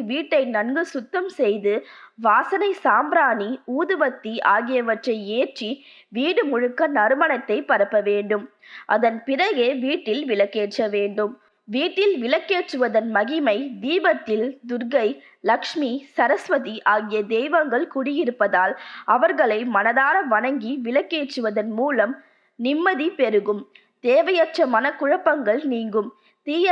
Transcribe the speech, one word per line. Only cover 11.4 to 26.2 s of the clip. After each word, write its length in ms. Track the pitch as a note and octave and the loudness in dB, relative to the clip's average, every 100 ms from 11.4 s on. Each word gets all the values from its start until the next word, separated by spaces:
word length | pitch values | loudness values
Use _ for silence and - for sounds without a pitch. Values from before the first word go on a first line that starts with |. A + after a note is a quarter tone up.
| _ _ - | _ _ -6
வீட்டில் 460 | A#3 E4+ - G4+ E4 | -2 -2 2 2 2
விளக்கேற்றுவதன் 920 | A#3 D#4+ E4 F#4 F#4 C4+ A#3+ G#3+ A3+ | 0 -2 0 -2 -2 0 2 2 2
மகிமை 480 | G#3+ A3 D#4+ C#4 G#3 C#4 G#3 | 0 0 0 0 0 -2 -8
தீபத்தில் 680 | A#3+ F4 E4+ D#4 - G#3+ B3 C#4 | -2 0 2 0 0 -2 -2 -6
துர்கை, 420 | A#3+ A#3+ A#3 C4+ A3 C#4 - _ | -8 -6 -2 0 0 -2 -10 _
லக்ஷ்மி, 460 | - A#3+ - E4 C4+ C4+ - | 0 0 -2 -4 -4 -4 -6
சரஸ்வதி 640 | - B3 F4 - D#4 A3 A3 - | 0 2 2 0 -2 -2 -2 0
ஆகிய 340 | G#3+ G#3+ G#3+ G#3 | 2 0 -4 -2
தெய்வங்கள் 600 | A3+ D4 E4 D4+ A#3+ E4+ | -2 0 0 2 0 -2
குடியிருப்பதால் 840 | C#4 C4+ D4 B3 B3 G3+ F#3 F#3 C4 - - - | -4 -4 -2 -2 -2 0 2 0 -2 -10 -12 0
அவர்களை 520 | C3+ D#4+ C#4 B3+ G#3+ B3 | 2 2 2 2 2 0
மனதார 480 | G3+ A3 A#3+ C#4 F#4 D4 | 2 2 2 2 2 2
வணங்கி 480 | G#3+ B3 C#4 A3 C#4 | 0 0 -2 -4 -6
விளக்கேற்றுவதன் 920 | A#3 C4+ F#4+ E4 C#4 C4+ A3 G#3 G#3+ | -2 0 0 -4 -4 -4 -2 -2 -4
மூலம் 420 | A3 C#4 C4 G#3 C#4 - _ _ - | -2 0 2 0 -2 -14 _ _ -6
நிம்மதி 500 | A#3+ D4 F#4 F4+ D#4 | -2 0 0 0 -2
பெருகும். 520 | - A#3+ G#3+ G3+ G#3 - _ _ _ | 0 0 2 0 -4 -6 _ _ _
தேவையற்ற 600 | A#3+ C#4 E4+ F4+ D#4+ E4 C#4 | 2 4 4 2 2 2 2
மனக்குழப்பங்கள் 1000 | A3+ C4+ D4 C#4 E4+ F4 D4+ G#3 A#3+ | 4 0 0 0 2 2 2 2 0
நீங்கும். 480 | D4+ A#3 A3+ G#3 G#3 - | 0 -4 -2 -2 -4 -10